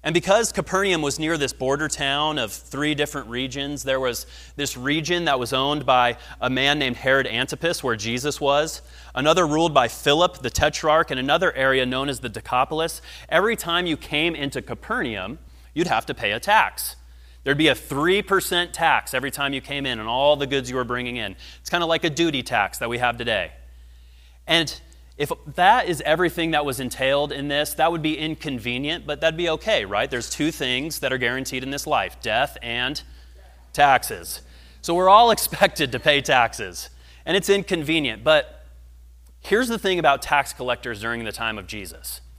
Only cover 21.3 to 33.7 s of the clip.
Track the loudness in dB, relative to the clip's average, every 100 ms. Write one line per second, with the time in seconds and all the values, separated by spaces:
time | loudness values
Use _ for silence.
21.3 | -10 -18 -16 -4 -2 0 0 0 0 0
22.3 | 0 -2 0 0 -2 -4 0 0 0 -2
23.3 | -2 -2 -10 -20 -20 -20 -20 -20 -20 -20
24.3 | -20 0 2 2 -6 -18 -20 -20 -8 -6
25.3 | -6 -8 4 6 6 2 -2 0 2 2
26.3 | 0 0 0 0 -4 -6 -2 0 2 0
27.3 | -4 -2 -2 -2 0 0 2 -2 -2 -6
28.3 | -6 -6 -6 -6 -4 -4 -6 -6 -2 -2
29.3 | 0 -2 -2 0 0 0 -2 -2 -4 -6
30.3 | -2 -2 -2 -2 -2 -4 -4 -4 -2 -2
31.3 | -2 -6 -6 -6 -8 -2 -2 -2 -6 -2
32.3 | 0 0 -4 -8 -4 -4 -6 -12 -20 -20
33.3 | -20 -20 -20 -12